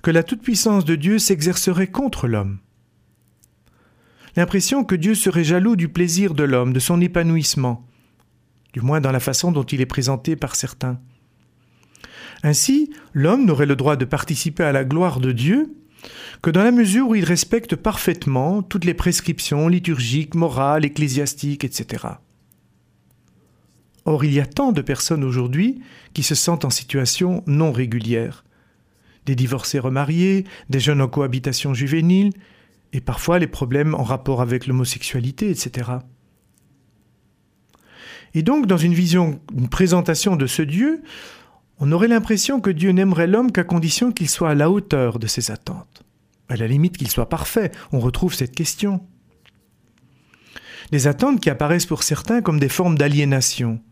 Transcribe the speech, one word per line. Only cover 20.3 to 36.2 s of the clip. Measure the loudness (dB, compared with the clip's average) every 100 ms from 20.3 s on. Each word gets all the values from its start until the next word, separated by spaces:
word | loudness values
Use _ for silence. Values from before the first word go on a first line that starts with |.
morales, | 0 0 0 0 2
ecclésiastiques, | 0 -2 -2 -2 -4 -4 -6 -4
et | -6
cetera. | -8 -10 -10 -10 -14 _ _ _ _ _ _ _ _ _ _ _ _ _ _ _ _ _ _
Or, | -2 0 2
il |
y | 0
a | 0
tant | 0 0
de | 0
personnes | -2 -4 -2 -2
aujourd'hui | 0 -2 -2 0 0 -2 -12 -20 -12
qui | -4
se | -2
sentent | -2 0 -2 -2
en |
situation | -4 -4 -2 -2 0 -2 -2 0
non | 2 2
régulière. | 0 -2 -4 -2 -2 -4 -10 _ _ _ _ _ _ _ _
Des | -4
divorcés | -2 0 -2 -4 -4
remariés, | -2 -2 0 2 2 2 -2 -12 -4
des | -2
jeunes | 2 2
en | 0
cohabitation | 0 -2 -2 -4 -4 -4
juvénile, | -2 0 2 4 4 2 -2 -14 _ _ _ _
et | -8
parfois | -6 -4 0 0
les | 0
problèmes | -4 -2 0 0
en | -2
rapport | -2 -4 -2 -2
avec | 0 -2 -2
l'homosexualité, | -2 -2 -6 -6 -4 -4 -4 -4
et |
cetera. | -4 -6 -6 -6 -8 -12 _